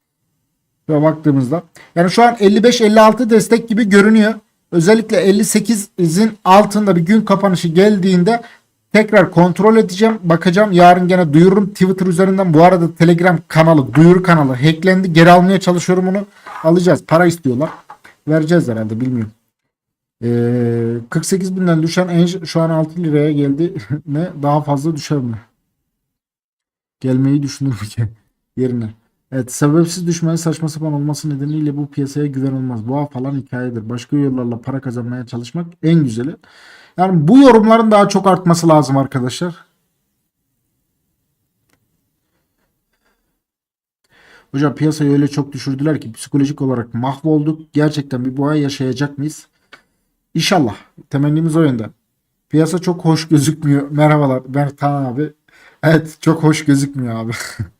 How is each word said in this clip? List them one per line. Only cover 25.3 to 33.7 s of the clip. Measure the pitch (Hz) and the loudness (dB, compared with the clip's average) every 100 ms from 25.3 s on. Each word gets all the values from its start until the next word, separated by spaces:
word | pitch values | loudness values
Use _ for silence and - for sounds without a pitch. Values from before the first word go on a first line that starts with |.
| 107 - _ _ _ _ _ _ _ _ _ _ _ _ _ _ _ | -10 -14 _ _ _ _ _ _ _ _ _ _ _ _ _ _ _
Gelmeyi | 131 127 135 143 | -4 0 0 0
düşünür | 139 - 135 | -4 -6 -6
mü | 104 101 | -6 -8
ki | - 110 - _ | -6 -8 -8 _
<laughs> | _ _ - | _ _ -6
yerine? | 127 120 110 - _ _ - | -4 -4 -8 -12 _ _ -10
Evet, | 131 117 | -8 -8
sebepsiz | - 147 160 165 180 170 | -2 0 2 0 -4 -6
düşmenin | 170 165 165 | -4 -2 -4
saçma | 165 151 160 | -4 -6 -8
sapan | 151 156 | -8 -6
olması | 143 147 143 156 | -4 -6 -6 -6
nedeniyle | 139 143 156 147 143 | -6 -6 -4 -4 -6
bu | 143 | -8
piyasaya | 147 139 147 147 | -6 -6 -4 -6
güven | 135 135 | -4 -6
olmaz. | 131 127 117 113 | -4 -6 -8 -6
Boğa | 143 180 | -6 -6
falan | 127 135 | -8 -8
hikayedir. | 139 - 127 127 | -8 -8 -8 -8